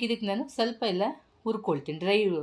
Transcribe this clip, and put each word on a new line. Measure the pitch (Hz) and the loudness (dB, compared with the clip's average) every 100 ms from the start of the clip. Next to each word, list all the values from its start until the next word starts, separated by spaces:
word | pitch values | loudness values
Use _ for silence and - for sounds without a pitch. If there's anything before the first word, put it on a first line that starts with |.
| 233 | 0
ಇದಕ್ಕೆ | 226 208 | -2 -2
ನಾನು | 202 269 - | -2 -2 -2
ಸ್ವಲ್ಪ | 226 233 220 | -2 0 -2
ಎಲ್ಲ | 180 214 - _ _ | 0 0 -2 _ _
ಹುರ್ಕೊಳ್ತೀನಿ. | 220 220 214 151 143 156 | -4 -2 0 -2 -2 -4
ಡ್ರೈ | 180 202 202 170 | 2 4 4 0